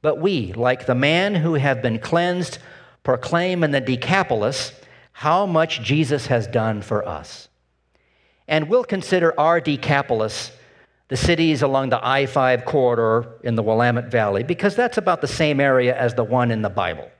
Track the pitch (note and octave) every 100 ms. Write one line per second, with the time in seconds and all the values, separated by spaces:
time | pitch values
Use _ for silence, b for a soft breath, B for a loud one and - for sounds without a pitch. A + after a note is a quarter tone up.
0 | D3+ C#3+ F3+ F3 G2 F#2 B2 B2+ - B2
1 | C#3+ E3 G3 G3 D#3+ D#3 C#3 B2+ A#2+ A2+
2 | - E3 F3 F3+ F3 - B B B B
3 | - B2+ - E3+ F3+ F3+ D#3 C#3+ B2 B2
4 | A#2+ F#3+ F#3 A#2 G#2+ C#3 - - B B
5 | B - D3+ F3 G3+ E3 D#3+ - A2 D3
6 | C#3+ D3 - B2 G2+ A#2+ A2 G#2+ F#2+ G#2+
7 | F#2 D#2 - - - _ _ _ _ _
8 | _ _ _ _ - D#3 D3+ A#3+ A#3+ F#3+
9 | - F#3 E3 D#3+ D#3 E3+ D#3 C#3 - C#3+
10 | C#3 A#2 A2 - - b b b b b
11 | b B2+ - E3+ E3 D3 C#3 C3+ C3+ A#2
12 | A#2 C3+ C#3 C#3+ C3 B2 - D3+ B2+ A#2
13 | A2+ A2+ A#2+ - - A2+ G#2+ A2 A#2+ A#2+
14 | A#2+ A#2+ G#2 G2 B2 E3+ G3+ G3 B3 A#3+
15 | F#3 E3+ C#3 - D3+ C#3 C#3 C3 B2 B2+
16 | A#2+ A#2+ A2 B2+ A#2+ A2 G#2 G2 F2+ D#2+
17 | A#1+